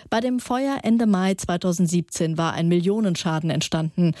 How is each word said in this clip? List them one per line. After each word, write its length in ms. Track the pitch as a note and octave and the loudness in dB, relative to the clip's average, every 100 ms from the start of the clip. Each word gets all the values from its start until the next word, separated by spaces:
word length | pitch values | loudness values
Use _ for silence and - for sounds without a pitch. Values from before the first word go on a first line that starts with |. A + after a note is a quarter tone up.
| - | -4
Bei 100 | A3 | -2
dem 200 | B3 B3 | 0 -2
Feuer 400 | - B3 C#4 C#4 | -2 -2 -2 -2
Ende 240 | - A#3 A3+ | 2 2 4
Mai 300 | F#3+ F#3+ F#3+ | 2 2 0
zweitausendsiebzehn 1040 | - F3 F#3 F3 F3 F3 E3 - E3 D#3+ | -2 -2 0 0 2 0 -2 -2 -2 0
war 140 | E3 | -2
ein 160 | - E3+ | 0 2
Millionenschaden 840 | F3 F3 G#3+ G#3 E3 F3 D#3+ D#3+ | 2 2 0 0 -2 -2 -2 -2
entstanden. 640 | D3+ - E3 D#3+ - E3+ D#3 | -2 -2 -2 -2 2 0 0